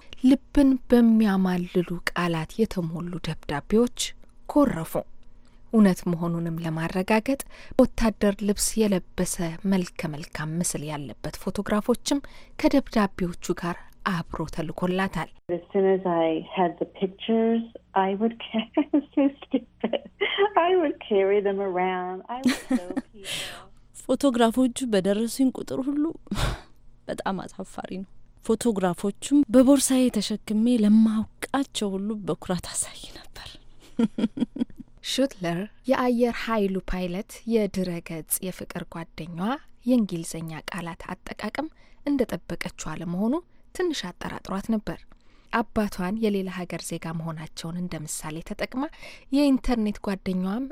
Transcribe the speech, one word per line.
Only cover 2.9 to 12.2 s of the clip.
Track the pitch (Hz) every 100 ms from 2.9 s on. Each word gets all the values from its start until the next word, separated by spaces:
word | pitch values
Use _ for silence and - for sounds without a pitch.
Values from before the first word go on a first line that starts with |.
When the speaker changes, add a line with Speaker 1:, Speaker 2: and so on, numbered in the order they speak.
| 165 175 170
Speaker 1:
ደብዳቤዎች | - 156 - 147 - 214 240 - - - - - -
ጎረፉ። | 294 277 165 160 - - - - - - - -
እውነት | 220 202 180 -
መሆኑንም | 165 170 170 170 165
ለማረጋገጥ | 165 160 165 185 185 220 214 277 - - -
በወታደር | - 247 - 233 208 208 202
ልብስ | 202 202 - -
የለበሰ | 214 185 - - 185 - 170 165 196
መልከ | 196 180 - 165
መልካም | 147 - - 156 160
ምስል | 175 -
ያለበት | 147 151 143 - 156 -
ፎቶግራፎችም | - 190 196 208 202 233 - 285